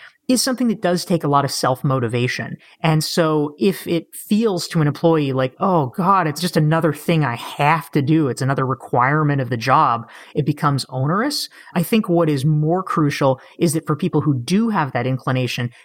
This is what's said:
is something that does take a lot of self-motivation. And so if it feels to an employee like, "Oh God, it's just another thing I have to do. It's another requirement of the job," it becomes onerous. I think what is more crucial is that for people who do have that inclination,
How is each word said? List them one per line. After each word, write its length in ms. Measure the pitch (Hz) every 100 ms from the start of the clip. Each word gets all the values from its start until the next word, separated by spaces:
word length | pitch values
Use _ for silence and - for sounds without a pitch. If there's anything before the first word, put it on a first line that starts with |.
| - _ -
is 140 | 254
something 260 | - 254 247
that 120 | 208
does 240 | 175 175
take 180 | - 170
a 60 | 151
lot 160 | 143
of 60 | 135
self-motivation. 1080 | - 127 131 143 131 117 120 120 - 120 - - -
And 240 | 156 156
so 500 | 151 - 160 156 147 -
if 280 | 202 - 175
it 200 | 170 -
feels 520 | - - 208 233 175 -
to 120 | 170
an 60 | 147
employee 460 | 135 170 160 139
like, 220 | 131 131 -
"Oh 280 | 196 175 131
God, 380 | - 180 196 156
it's 140 | 147
just 160 | 175 170
another 360 | 151 160 160
thing 320 | 147 - 160
I 100 | 139
have 560 | 117 - - 147 160 -
to 100 | 151
do. 280 | 131 165 143
It's 120 | 117
another 260 | 135 139 131
requirement 760 | 127 - 131 127 151 151 143
of 100 | 120
the 60 | 123
job," 520 | 120 143 143 117 110 - -
it 120 | - 139
becomes 400 | 147 151 139 -
onerous. 600 | 131 139 190 277 294 - - -
I 80 | -
think 260 | 160 220 208
what 220 | 170 160
is 140 | 143
more 380 | 147 151 151 180
crucial 580 | 185 - 147 - 139 127 - -
is 160 | 170
that 120 | 151 -
for 100 | 151
people 260 | 175 156
who 180 | 151 131
do 300 | 120 190 226
have 220 | 202 143
that 140 | 127 123
inclination, 640 | 131 - 127 127 - 120 -